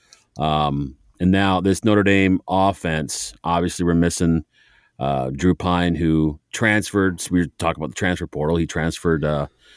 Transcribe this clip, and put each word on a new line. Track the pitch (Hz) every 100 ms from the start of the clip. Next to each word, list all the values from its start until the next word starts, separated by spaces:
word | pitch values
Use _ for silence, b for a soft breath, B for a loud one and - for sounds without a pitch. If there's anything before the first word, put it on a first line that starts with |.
| b b b -
Um, | 78 76 73 71 69 - _ _
and | 90
now | 98 98 92
this | 95 92
Notre | 110 104
Dame | 98 98 95 92 -
offense, | 92 98 95 87 78 71 - - -
obviously | 82 85 87 - 87
we're |
missing, | 85 85 - 85 82 - _ _ _ _ -
uh, | 67 67 65
Drew | 69 87
Pine, | 82 92 87 87
who | 80 80 80 78 76 _
transferred. | - 113 107 - 101 95 85
So | -
we | 90
were | 80 -
talking | 82 82
about | 76
the | -
transfer | 95 87 82
portal. | 73 76 85
He | 80
transferred, | 85 80 - 87 80
uh, | 76 73 71 b b